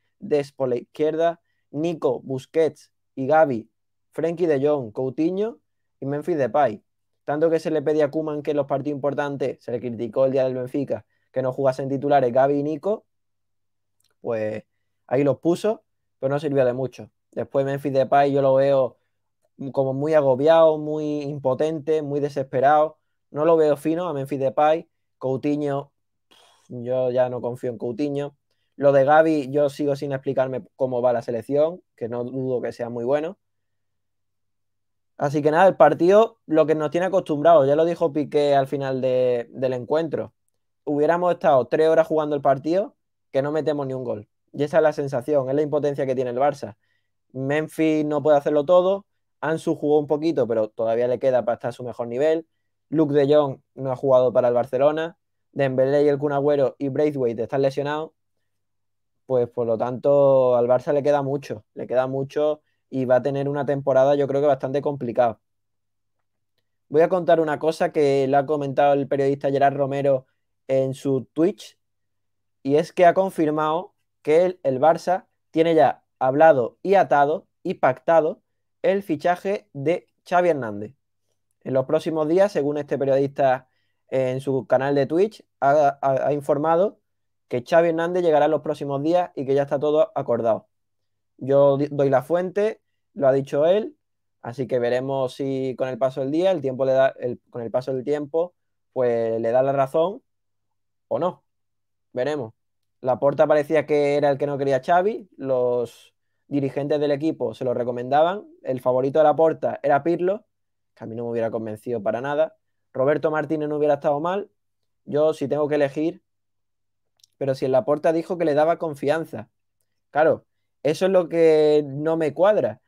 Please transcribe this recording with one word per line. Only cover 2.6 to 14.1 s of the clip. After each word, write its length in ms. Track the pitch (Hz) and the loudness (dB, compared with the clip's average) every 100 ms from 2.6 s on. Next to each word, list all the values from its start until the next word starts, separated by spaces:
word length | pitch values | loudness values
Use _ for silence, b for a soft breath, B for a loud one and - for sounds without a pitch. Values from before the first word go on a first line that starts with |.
| 156 - _ _ _ | 0 -2 _ _ _
y 120 | - 131 | -8 2
Gavi, 440 | 156 151 113 - _ _ _ _ | 4 4 0 -8 _ _ _ _
Frenkie 340 | - 160 165 175 | -6 -4 -2 0
de 200 | 139 147 | 0 0
Jong, 260 | 147 113 | 0 -4
Coutinho 640 | 110 131 123 160 190 220 294 _ _ _ - | -6 -6 -2 -2 -2 -6 -8 _ _ _ -12
y 60 | 135 | -8
Memphis 320 | 147 151 160 | -6 -4 -2
Depay. 440 | 123 147 131 104 _ _ _ _ | 0 2 0 -2 _ _ _ _
Tanto 260 | - 147 165 | -6 0 0
que 80 | 160 | 0
se 120 | 170 | -2
le 120 | 156 | -2
pedía 240 | 143 156 143 | 0 0 0
a 40 | |
Koeman 320 | 160 156 147 | -2 -6 -6
que 100 | 151 | -4
en 60 | 147 | -4
los 80 | 139 | -2
partidos 300 | 139 147 139 | -4 -4 -4
importantes, 640 | 139 135 143 139 135 - | -4 -4 -4 -4 -6 -8
se 100 | - | -8
le 80 | 117 | -8
criticó 460 | 120 110 117 131 135 | -8 -8 -6 0 0
el 60 | |
día 120 | 135 | 2
del 100 | 131 | -2
Benfica, 520 | 127 127 147 135 - - _ _ | -4 -6 -6 -6 -8 -12 _ _
que 100 | 131 | -6
no 100 | 131 | -4
jugasen 360 | 131 135 131 139 | 0 0 0 -4
titulares 440 | 139 143 143 127 | -4 2 2 2
Gavi 260 | 123 139 143 | 2 2 0
y 40 | |
Nico, 440 | 143 156 196 226 - _ _ _ _ _ _ _ _ _ _ | -4 -4 -4 -6 -8 _ _ _ _ _ _ _ _ _ _